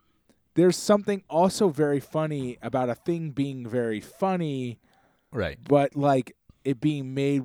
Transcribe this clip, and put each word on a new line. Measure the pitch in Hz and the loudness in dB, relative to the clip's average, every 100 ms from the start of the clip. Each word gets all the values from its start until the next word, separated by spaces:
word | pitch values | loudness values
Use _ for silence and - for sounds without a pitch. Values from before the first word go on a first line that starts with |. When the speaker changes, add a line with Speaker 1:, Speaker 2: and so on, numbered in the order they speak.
| _ _ _ _ _ | _ _ _ _ _
Speaker 1:
there's | - 180 - | 4 4 4
something | - 208 202 196 - | 2 2 2 -6 -2
also | 156 185 - 202 | 2 2 4 0
very | 147 147 143 | 2 0 0
funny | - 156 156 147 127 120 | -2 -4 -4 -4 -6 -8
about | 120 127 123 | -4 -2 -2
a | 117 | -2
thing | - 170 160 | -4 -4 -4
being | 135 139 131 117 | -2 -4 -4 -4
very | 123 117 107 | -2 -2 -4
funny, | - - 190 185 160 135 123 113 _ _ _ _ _ | -8 -4 -2 0 -2 -4 -6 -10 _ _ _ _ _
Speaker 2:
Right. | 120 85 71 - | -4 -4 -6 2
Speaker 1:
but, | 143 139 143 | 4 4 0
like, | 143 135 - - _ _ | 2 2 -2 -14 _ _
it | 135 123 | -6 -2
being | 151 147 131 135 | -2 -2 -6 -2
made | 139 143 | 0 0